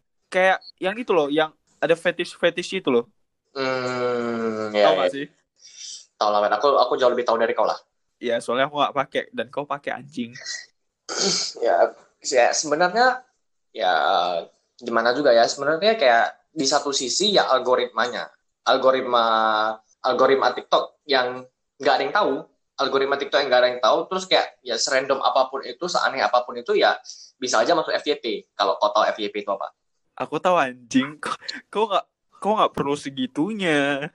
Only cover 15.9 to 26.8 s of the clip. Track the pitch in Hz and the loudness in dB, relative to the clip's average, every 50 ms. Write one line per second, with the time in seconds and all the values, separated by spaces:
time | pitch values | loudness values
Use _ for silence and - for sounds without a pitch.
15.9 | 220 220 147 127 117 117 110 - - _ _ _ - 156 139 135 151 143 - 143 | 2 2 4 4 4 4 2 0 -4 _ _ _ -6 -4 -2 0 0 0 0 -2
16.9 | 135 - 143 120 127 - 185 214 196 165 101 110 131 127 120 123 127 117 - - | -4 -4 -4 -4 -2 -2 0 2 2 2 2 2 2 0 2 2 0 0 0 -2
17.9 | - 113 113 123 113 98 82 78 _ _ _ _ _ _ - 113 123 135 127 131 | -2 -2 -2 -2 -2 -6 -8 -10 _ _ _ _ _ _ 0 0 2 4 4 4
18.9 | 131 131 123 123 123 120 113 113 113 110 110 110 107 107 107 110 110 - _ _ | 4 2 2 0 2 2 2 4 2 2 2 2 2 0 0 -2 -4 -6 _ _
19.9 | _ _ - 131 - - 131 131 135 - - 123 - - - - - 160 - - | _ _ -2 -2 2 2 4 4 4 4 2 0 -2 -4 -4 0 0 0 0 -2
20.9 | - _ _ - 139 131 127 123 123 127 127 - _ _ _ _ _ - 135 143 | -8 _ _ 0 0 0 0 0 -4 -8 -12 -18 _ _ _ _ _ -4 0 2
21.9 | 131 127 139 139 151 202 208 151 135 147 160 - _ _ _ _ _ - 135 127 | 2 2 0 0 0 0 0 0 -2 -4 -6 -12 _ _ _ _ _ -4 -4 0
22.9 | 135 135 135 135 143 - 139 - - 143 143 135 123 123 123 123 123 120 - 110 | 0 0 0 0 -2 -4 -2 -2 0 0 2 2 4 4 4 2 2 2 2 2
23.9 | 135 165 165 - 190 185 185 - 165 139 - - - _ - 123 113 113 - - | 2 2 0 -2 -6 -6 -2 0 0 0 0 0 -6 _ -10 -8 -6 -4 -2 0
24.9 | 139 131 135 135 139 131 135 - - 139 131 - - 135 - - 180 - 175 180 | 0 0 0 0 0 0 0 2 2 2 0 0 -2 -10 -10 -10 -10 -8 -6 -4
25.9 | - - - - 131 135 104 107 - 123 - - 123 120 120 - - 190 | -2 -2 -2 -2 -2 0 0 2 2 0 0 -2 -8 -8 -4 -2 0 2